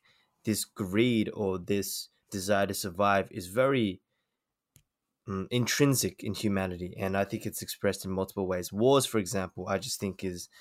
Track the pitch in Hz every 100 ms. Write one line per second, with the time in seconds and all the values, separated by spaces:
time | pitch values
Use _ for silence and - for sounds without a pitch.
0 | _ _ _ _ - 107 - - 98 98
1 | 123 117 101 - 101 92 87 101 95 -
2 | - _ _ 101 90 101 98 98 101 85
3 | 101 98 92 - 90 101 135 135 107 92
4 | _ _ _ _ _ _ _ _ _ _
5 | _ _ - 98 92 123 120 - 143 131
6 | 95 - - 98 107 98 95 87 90 104
7 | 98 98 101 110 107 - - - 101 95
8 | 98 95 95 - 92 92 90 98 123 139
9 | 127 113 90 101 92 - 92 98 117 -
10 | 101 90 95 87 - -